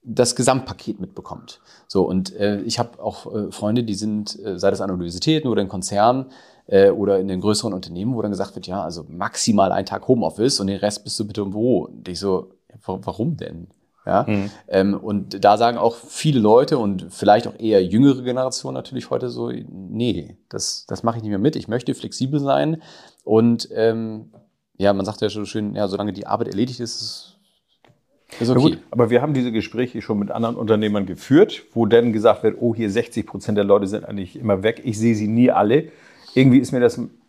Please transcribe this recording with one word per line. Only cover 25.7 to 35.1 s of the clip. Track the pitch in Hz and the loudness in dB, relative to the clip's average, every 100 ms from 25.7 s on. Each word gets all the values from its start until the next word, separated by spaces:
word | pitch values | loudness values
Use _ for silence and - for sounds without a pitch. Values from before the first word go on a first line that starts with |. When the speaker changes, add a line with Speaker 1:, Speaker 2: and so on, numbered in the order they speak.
| 104 | -4
Speaker 1:
ja, | 104 | -4
solange | 95 104 | -2 -6
die | 95 - | -8 -4
Arbeit | 107 117 | -4 -2
erledigt | 95 123 123 | -2 -4 -4
ist, | 120 - | -10 -8
ist, | 113 - - _ _ _ _ _ _ _ _ _ _ - | -12 -12 -18 _ _ _ _ _ _ _ _ _ _ -4
ist | 117 | 2
Speaker 2:
Na | 127 | 4
Speaker 1:
okay. | |
Speaker 2:
gut, | 151 160 - | 4 0 -8
aber | 113 117 | 0 2
wir | 120 | 4
haben | 147 | 2
diese | 139 123 | 0 0
Gespräche | 110 101 113 123 117 | -2 -4 -4 -4 -6
schon | - 107 | -4 -4
mit | 101 | -4
anderen | - 117 120 | -4 -4 -4
Unternehmern | 110 107 107 104 98 | 2 2 2 -2 -4
geführt, | 82 - 143 220 - - | -8 2 4 4 0 -8
wo | 113 110 | 0 6
dann | 117 120 | 6 6
gesagt | 110 113 - | 4 4 4
wird, | 110 - | 0 0
oh, | 120 | -2
hier | 110 110 | -2 -2
sechzig | 98 - - 101 | -2 -2 -6 -8
Prozent | - - 104 | -8 -2 0
der | 101 | 4
Leute | 101 98 | 4 4
sind | 107 - | -6 -8
eigentlich | 104 92 147 | -10 -10 -8
immer | 117 98 | -2 2
weg, | 104 117 131 | 0 -2 -6
ich | 104 | 0
sehe | 113 | 2